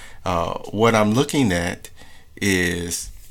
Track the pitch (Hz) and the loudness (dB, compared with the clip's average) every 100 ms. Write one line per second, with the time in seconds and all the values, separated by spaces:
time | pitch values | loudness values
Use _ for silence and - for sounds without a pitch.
0 | - - 92 87 85 - - 101 113 110 | -14 -8 -2 0 0 -4 -6 2 4 6
1 | 107 110 143 151 120 87 87 - - - | 4 4 2 2 2 2 0 -4 -12 -18
2 | - - - - 101 92 87 87 87 - | -18 -20 -20 -4 2 2 2 0 -4 -6
3 | - - - | -8 -12 -16